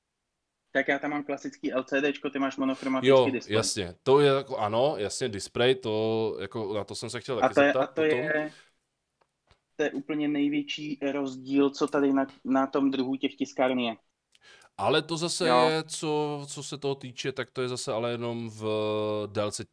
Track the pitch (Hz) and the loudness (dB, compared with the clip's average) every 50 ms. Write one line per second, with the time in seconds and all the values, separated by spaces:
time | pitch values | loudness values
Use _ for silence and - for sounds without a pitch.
0 | _ _ _ _ _ _ _ _ _ _ _ _ _ _ - 135 135 - 143 143 | _ _ _ _ _ _ _ _ _ _ _ _ _ _ -2 0 0 2 0 -2
1 | - 147 151 147 143 - 139 139 - 143 - - - 139 131 127 131 - 139 135 | -2 -4 -4 -4 -4 -6 -6 -6 -6 -10 -10 -6 -6 -4 -2 -2 -2 0 0 0
2 | 143 147 143 - - 147 139 139 139 135 135 - 135 131 135 - - 135 135 131 | 2 0 0 -2 -4 -6 -4 -2 -4 -2 -2 -2 -2 -2 -2 -2 -4 -2 -2 2
3 | 127 131 135 131 123 127 127 117 - - 104 110 110 - - 107 95 85 90 - | 6 6 8 8 6 4 2 -2 -2 -2 0 0 0 0 -2 -4 -4 -6 -8 -2
4 | - - 135 143 147 143 135 135 135 131 131 110 110 104 107 117 131 147 156 98 | 4 6 6 8 8 6 4 2 0 -4 -4 -2 -2 0 2 2 2 2 2 0
5 | 104 95 - - 139 123 107 98 - - - 117 120 127 131 127 - 113 107 107 | -4 -4 -4 -4 -4 -4 -4 -6 -8 -4 0 2 4 4 4 2 0 -2 -2 0
6 | 110 110 110 110 113 107 85 - 92 98 - 120 110 95 107 104 95 - 107 - | 0 0 0 0 0 -2 -4 -6 -8 -8 -6 -6 -4 -4 -4 -4 -4 -6 -8 -10
7 | - 113 110 120 - - 131 117 127 131 - 147 143 143 135 131 139 - - 160 | -8 -8 -8 -8 -6 -4 0 2 2 4 4 4 4 4 4 2 0 -2 -2 -2
8 | 156 156 151 - - 156 151 151 151 151 - - - _ _ _ _ _ _ _ | 0 0 0 0 0 -2 -2 -2 -4 -6 -10 -16 -20 _ _ _ _ _ _ _
9 | _ _ _ _ _ _ _ _ _ _ _ _ _ _ _ - 151 143 - 139 | _ _ _ _ _ _ _ _ _ _ _ _ _ _ _ -4 -2 -2 -2 -4
10 | 139 - 156 151 147 147 147 143 143 147 147 147 143 143 - - 151 151 143 - | -6 -4 -4 -2 -2 0 0 0 0 0 0 -2 -4 -4 -6 -8 -8 -8 -6 -4
11 | 143 139 135 143 139 135 131 131 127 131 135 139 139 139 139 - 151 143 - 147 | -4 -4 -2 -2 -4 -6 -6 -8 -6 0 4 4 4 4 4 0 -2 0 2 2
12 | 139 139 135 135 135 135 - - - 120 131 135 135 139 - 147 139 139 135 135 | 2 4 4 2 0 -2 -4 -8 -2 0 2 2 2 2 0 0 2 2 2 0
13 | 127 127 135 135 - 135 - - 135 - - - 131 127 131 127 123 117 110 - | 0 -2 -2 -2 -4 -4 -4 -4 -8 -6 -2 0 0 2 2 0 -2 -2 -4 -8
14 | _ _ _ _ _ _ _ _ _ - - - - _ _ - 98 110 139 156 | _ _ _ _ _ _ _ _ _ -20 -20 -20 -20 _ _ -2 0 2 2 2
15 | 156 156 165 160 170 170 - - 185 147 123 123 127 156 156 160 151 156 - - | 2 -2 -4 -4 -2 -2 -2 0 2 4 4 6 6 4 2 0 -2 -6 -8 -6
16 | - 156 151 151 151 147 147 143 143 143 - 151 143 - 156 139 143 139 139 139 | -2 -2 0 0 0 -2 -4 -6 -8 -10 -12 -12 -10 -10 -8 -6 -4 -4 -4 -4
17 | 135 127 120 - - 139 131 - 123 - - 131 127 123 127 123 - - 117 110 | -8 -12 -10 -8 -6 -6 -4 -6 -8 -8 -6 -6 -4 -4 -4 -4 -4 -2 -2 -2
18 | 117 120 120 117 120 117 117 117 117 113 107 107 110 107 107 107 107 107 107 107 | -2 -2 -2 -4 -4 -4 -4 -6 -8 -8 -8 -6 -4 -2 0 0 0 0 0 0
19 | 107 107 107 107 104 101 101 107 104 104 101 - 107 - | 0 -2 -2 -4 -4 -4 -4 -2 -2 -2 -4 -6 -10 -12